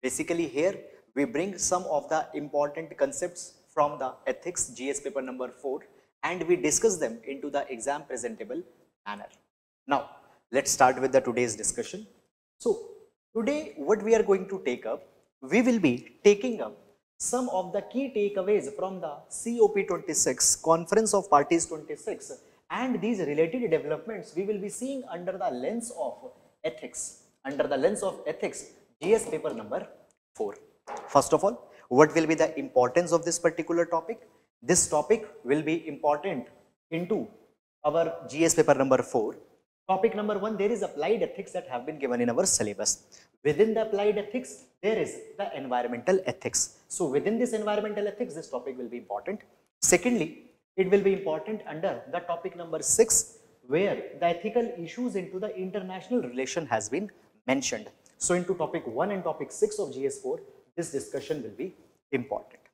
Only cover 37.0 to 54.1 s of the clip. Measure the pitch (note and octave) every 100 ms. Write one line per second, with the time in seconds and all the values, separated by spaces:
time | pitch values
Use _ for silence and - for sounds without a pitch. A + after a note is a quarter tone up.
37 | F3 G#3 A2+ - _ _ _ _ D3+ D#3
38 | E3 - A#2+ C#3 E3 D#3 D3+ C3+ C3+ B2+
39 | A#2 B2+ A2 - - _ _ _ - F#3+
40 | A3 G3+ G#3 G3+ G#3 G#3+ G3+ A#3 F#3 -
41 | E3 A3 E3+ - G3 F#3 - B2 C3 D3+
42 | C#3 A#2+ A#2+ A#2+ F#3+ - G#2+ G2+ G#2 -
43 | _ - _ _ D3 D3 A3 A3 A3 G3+
44 | G#3 G#3 G3+ B3+ B3 - - _ G3 G#3+
45 | C#3 - - - G3 D3 C3+ B2 A#2+ A#2+
46 | C#3+ F#3+ - - A#2+ - - - _ -
47 | E3 C#3 F3+ A3+ B3 A3 G#3 G#3 G#3+ G#3
48 | G3+ G3 B3 D#3 D3+ B2+ B2+ B2+ A#2+ A#2+
49 | G#2+ G2+ - G#3 - _ _ _ - F3
50 | B3 A#3+ D#3 - - _ _ - F#3 G3+
51 | F#3+ F#3 - D#3 - G#3+ - D#3 F#3 B2
52 | - E3 F3 E3+ F#3 F3 E3+ D#3+ D3 -
53 | A3+ - - - _ _ B2 D3 G3 C3
54 | -